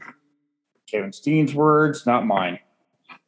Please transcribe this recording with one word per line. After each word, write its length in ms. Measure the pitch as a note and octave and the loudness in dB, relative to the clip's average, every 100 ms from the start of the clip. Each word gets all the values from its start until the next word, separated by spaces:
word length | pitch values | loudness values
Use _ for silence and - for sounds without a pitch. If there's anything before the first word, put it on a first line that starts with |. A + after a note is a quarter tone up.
| - - _ _ _ _ _ _ - | -18 -20 _ _ _ _ _ _ -10
Kevin 220 | G#2+ G2 | -8 -8
Steen's 420 | - C#3+ D#3 C#3 | -8 -2 0 0
words, 500 | C#3+ D#3 D3+ D#3 D3 A#2+ | 2 4 4 2 0 -2
not 200 | A#2+ G#2+ | 0 0
mine. 320 | G2 F2+ F2 _ _ _ _ - - | -2 -2 -8 _ _ _ _ -20 -20